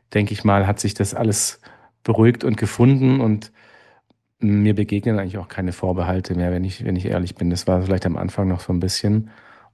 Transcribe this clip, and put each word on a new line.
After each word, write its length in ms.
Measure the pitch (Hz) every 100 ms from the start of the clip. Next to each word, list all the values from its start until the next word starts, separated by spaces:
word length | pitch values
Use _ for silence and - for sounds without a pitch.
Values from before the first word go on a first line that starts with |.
| _
denke 200 | 107 101
ich 100 | 107
mal, 240 | 107 101 98
hat 140 | 101
sich 120 | 101
das 200 | - 101
alles 480 | - 113 107 - - - - _ _
beruhigt 400 | - 110 113 120
und 140 | 135 -
gefunden 640 | 107 - 123 135 131 135
und 300 | 113 107 - _ _ _ _ _ _ _ _ -
mir 340 | 104 104 107
begegnen 460 | 101 104 104 117 107
eigentlich 180 | 95 95
auch 120 | 87
keine 220 | - 90
Vorbehalte 640 | 85 95 90 90 92 -
mehr, 180 | 87 87
wenn 120 | 90
ich, 200 | 92 -
wenn 120 | - 92
ich 100 | 90
ehrlich 300 | 90 90 -
bin. 160 | 87
Das 160 | 87 -
war 160 | 90
vielleicht 240 | 92 95 90
am 100 | 85
Anfang 300 | 87 - 95
noch 120 | 87
so 140 | -
ein 60 | 90
bisschen. 500 | 92 - 104 110 110 - - - _